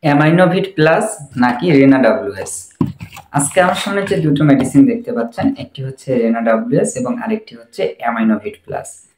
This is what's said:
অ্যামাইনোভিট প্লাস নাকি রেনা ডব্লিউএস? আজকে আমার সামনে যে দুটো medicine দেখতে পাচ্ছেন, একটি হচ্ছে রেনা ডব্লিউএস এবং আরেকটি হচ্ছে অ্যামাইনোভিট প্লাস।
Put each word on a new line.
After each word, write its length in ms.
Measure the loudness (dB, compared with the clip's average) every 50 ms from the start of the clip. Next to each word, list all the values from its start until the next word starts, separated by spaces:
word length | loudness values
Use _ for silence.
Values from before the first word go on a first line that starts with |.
| 2
অ্যামাইনোভিট 600 | 2 2 4 4 4 4 4 4 4 2 0 -2 -4 0
প্লাস 280 | 2 2 4 4 2 0 -4 -6 -10 -18 -14 -4 0 0
নাকি 240 | 0 0 0 0 2 4
রেনা 220 | 6 6 6 6 4 4
ডব্লিউএস? 480 | 2 0 0 -4 -8 -8 -10 -12 -12 -12 -14 -16 -18 _ _ -6 -6 -6 _ -18 -20 -20 -20 -20 _ -4 -4
আজকে 200 | -4 0 0 2 2
আমার 120 | 2 0 -2 -6
সামনে 200 | -4 -4 -4 -2 -2
যে 60 | -2 0 0
দুটো 160 | 0 2 2 4 4
medicine 300 | 4 2 2 0 2 2 2 2
দেখতে 200 | 2 -2 -6 -8 -6
পাচ্ছেন, 300 | -6 -6 -8 -6 -4 -2 -2 -2 -4 -10
একটি 180 | -16 _ -12 -12
হচ্ছে 220 | -12 -12 _ -6 -4 -2 0 0
রেনা 180 | 0 0 0 0 0
ডব্লিউএস 420 | 0 0 0 0 0 0 0 -2 -4 -6
এবং 120 | -6 -6 -6 -6 -4
আরেকটি 280 | -6 -6 -6 -6 -12 -20 -20
হচ্ছে 220 | -20 _ _ -6 -6 -6 -6 _
অ্যামাইনোভিট 560 | -6 -4 -2 0 0 0 0 -2 -4 -10 -14 -14 _
প্লাস। 240 | -12 -12 -12 -12 -12 -20 -20 _ _ _